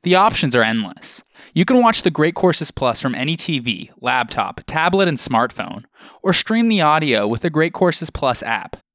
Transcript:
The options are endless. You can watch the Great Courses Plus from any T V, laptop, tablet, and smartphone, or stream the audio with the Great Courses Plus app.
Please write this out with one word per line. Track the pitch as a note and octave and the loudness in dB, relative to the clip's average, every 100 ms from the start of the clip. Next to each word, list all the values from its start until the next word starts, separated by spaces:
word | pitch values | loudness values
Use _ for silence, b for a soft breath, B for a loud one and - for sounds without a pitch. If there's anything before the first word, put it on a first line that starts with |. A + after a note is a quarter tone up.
The | F3+ F3+ | 2 4
options | G#3+ - D3 B2 | 4 2 2 2
are | |
endless. | A2 A2+ G2 F2 - - _ B B | 2 0 -6 -8 -6 -6 _ B B
You | D#3+ F3+ | 0 4
can | B3+ | 4
watch | A#3+ A3 | 4 2
the | F3+ | 0
Great | D3+ D#3 - | 0 -2 2
Courses | F#3 D#3+ D#3 | 0 0 -4
Plus | - B2+ A2+ | -2 -2 -2
from | C3+ A#2+ | -4 -4
any | C3+ E3 | -4 -4
T | - D3 | -2 -2
V, | A#2+ G2 - _ | -2 -6 -10 _
laptop, | A#2+ B2+ A#2 - F#2+ - - | -2 -2 -2 -4 -6 -8 -6
tablet, | D#3+ E3+ F#3+ F#3 | -2 2 2 2
and | C#3+ | 0
smartphone, | - A#2 A#2+ - F2+ - - B B B | 0 0 0 -4 -10 -12 -18 B B B
or | F#3+ | 0
stream | F3+ - A3+ A#3 | 0 0 0 2
the | G#3 | 2
audio | D3+ D#3 D#3 A2 G#2 | 4 2 2 0 0
with | A#2 | -2
the | F3 | -2
Great | D3+ E3 | 0 -2
Courses | - F3+ D#3 D#3 | 2 0 0 -6
Plus | - C3+ B2 | -4 -2 -2
app. | - A2 - - _ | -4 -6 -6 -18 _